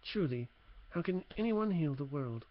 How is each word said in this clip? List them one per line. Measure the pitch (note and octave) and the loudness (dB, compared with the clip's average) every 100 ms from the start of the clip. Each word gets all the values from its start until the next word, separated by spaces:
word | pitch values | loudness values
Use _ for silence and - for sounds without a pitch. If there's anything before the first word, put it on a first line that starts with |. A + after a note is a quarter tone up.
Truly, | - G#3+ E3 B2 A#2+ - - - - | -4 0 2 2 -4 -10 -20 -20 -8
how | E3+ | -4
can | E3+ F#3 - - | 0 -2 -2 -2
anyone | A3+ G#3+ G#3+ | 2 2 2
heal | F3+ D#3 | 4 2
the | C3+ | 0
world? | C#3+ C#3+ C3 A#2 - | -2 -2 -2 -4 -8